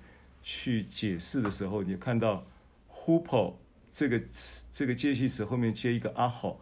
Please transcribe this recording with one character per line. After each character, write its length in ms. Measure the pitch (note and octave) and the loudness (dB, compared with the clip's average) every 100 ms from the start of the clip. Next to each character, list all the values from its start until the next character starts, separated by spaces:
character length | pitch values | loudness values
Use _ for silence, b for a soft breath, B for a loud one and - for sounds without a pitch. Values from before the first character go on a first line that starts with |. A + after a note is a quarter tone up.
| B B B B | B B B B
去 420 | - - C3 A2+ | -12 -6 -2 -2
解 340 | F#2 - G#2+ E2+ | -2 -4 -2 -2
释 220 | - C#3 | -2 -2
的 100 | G2+ | -2
时 160 | F#2+ F#2+ | -2 -2
候， 160 | G#2 | -2
你 140 | F#2 F#2+ | -2 -2
看 200 | B2+ A#2 | 0 2
到 300 | A2+ F#2+ B B B B - | 2 2 B B B B -20
hupo 680 | - - E3 - A#2+ F2+ - - - - | -6 4 4 4 2 2 -2 -18 -20 -20
这 160 | - C#3+ | 0 2
个 120 | A#2 - | 2 -2
词， 320 | - - - - | -10 -12 -12 -16
这 140 | - C3 | -2 -2
个 80 | |
介 180 | A#2+ D3 | 2 2
系 140 | A#2+ B2+ | 2 0
词 180 | - | 0
后 120 | G#2 B2 | -2 2
面 180 | A2+ | 2
接 180 | G#2 B2 | 2 0
一 60 | A#2 | 0
个 160 | - | 0
aho。 420 | - B2 A#2+ F#2+ - | 0 0 0 -4 -6